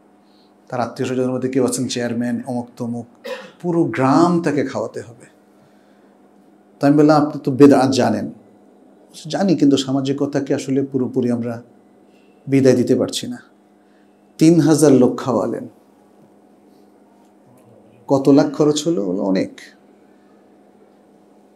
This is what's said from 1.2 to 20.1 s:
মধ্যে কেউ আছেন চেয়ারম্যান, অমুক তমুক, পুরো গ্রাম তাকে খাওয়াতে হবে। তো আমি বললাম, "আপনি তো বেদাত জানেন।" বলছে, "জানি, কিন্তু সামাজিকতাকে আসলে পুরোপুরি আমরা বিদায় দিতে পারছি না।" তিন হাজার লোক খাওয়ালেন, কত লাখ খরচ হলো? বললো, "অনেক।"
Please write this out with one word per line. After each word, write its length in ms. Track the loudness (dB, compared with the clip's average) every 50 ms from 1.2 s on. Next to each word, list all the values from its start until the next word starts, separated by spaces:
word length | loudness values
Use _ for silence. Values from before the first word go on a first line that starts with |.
| -4 -4
মধ্যে 200 | -4 -4 -6 -4
কেউ 160 | -2 -2 -2
আছেন 220 | -2 -2 -4 -6
চেয়ারম্যান, 540 | -6 -6 -6 -6 -6 -6 -6 -4 -4 -6 -6 -8
অমুক 200 | -8 -10 -10 -10 -12 _
তমুক, 280 | -12 -10 -8 -8 -10 -12 -14 _ _ -14 -14 -14 -14 -16 -20 -18 _
পুরো 220 | -6 -2 -2 0 -2
গ্রাম 580 | -2 -2 -2 0 2 2 2 2 2 2 0
তাকে 220 | -2 -2 -2 -2 -4
খাওয়াতে 380 | -4 -6 -8 -10 -8 -10 -14
হবে। 240 | -16 -16 -20 -20 -20 -20 _ _ _ _ _ _ _ _ _ _ _ _ _ _ _ _ _ _ _ _ _ _ _ _ _ _ _ _ _ _
তো 80 | 0
আমি 100 | 2 4
বললাম, 240 | 4 4 4 4 2
"আপনি 200 | 2 0 -4 -6 -6
তো 80 | -4
বেদাত 400 | 4 6 8 8 8 6 2 2 0
জানেন।" 320 | 0 0 0 -2 -4 -6
বলছে, 1040 | -10 -12 -18 _ _ _ _ _ _ _ _ _ _ _ _ _ _ -20 -20 -14 -10
"জানি, 260 | -4 -2 0 0 2
কিন্তু 220 | 4 4 4 4
সামাজিকতাকে 760 | 2 0 -2 -4 -4 -2 -4 -4 -4 -4 -4 -4 -6 -4 -4 -4
আসলে 280 | -4 -4 -4 -4 -4 -4
পুরোপুরি 480 | -4 -4 -4 -4 -2 -2 -2 -2 -2
আমরা 300 | -2 -4 -6 -8 -10 -10 -14 _ _ _ _ _ _ _ _ _ _ _ _ _ _ _ _
বিদায় 280 | -2 0 4 4 4 4
দিতে 200 | 4 2 0 0
পারছি 320 | 0 0 -4 -6 -8 -10
না।" 100 | -10 -12 -14 -18 _ _ _ _ _ _ _ _ _ _ _ _ _ _ _ _ _ _
তিন 220 | 2 4 4 6 4
হাজার 320 | 4 4 4 4 4 4
লোক 260 | 6 6 4 2 0
খাওয়ালেন, 500 | -4 -6 -4 -4 -2 -4 -4 -6 -10 -12 -14 -18 _ _ _ _ _ _ _ _ _ _ _ _ _ _ _ _ _ _ _ _ _ _ _ _ _ _ _ _ _ _ _ _ _ _ _ _ _ _ _ _ -20 _ _ _ _ _
কত 220 | -2 -2 2 4 4
লাখ 240 | 6 6 4 2 0
খরচ 340 | 0 0 0 0 0 -2
হলো? 180 | -4 -4 -4 -4
বললো, 180 | -4 -6 -4 -2
"অনেক।" 380 | -2 -2 -2 -4 -6 -10 -16 -20 -20 -20 _ _ _ _ _ _ _